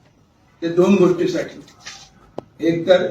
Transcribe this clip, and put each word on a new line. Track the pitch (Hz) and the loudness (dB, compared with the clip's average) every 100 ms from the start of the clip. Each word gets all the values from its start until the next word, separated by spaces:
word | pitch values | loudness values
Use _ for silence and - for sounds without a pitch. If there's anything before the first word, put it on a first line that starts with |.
| _ _ _ _ _ _ | _ _ _ _ _ _
ते | 165 | -4
दोन | 170 190 202 | 0 2 4
गोष्टीसाठी, | 170 170 - - - - - _ - - - _ _ - - - | 2 0 -4 -4 -8 -14 -20 _ -20 -20 -20 _ _ -20 -20 -6
एक | 160 170 - | -4 -2 2
तर | 180 - | 2 0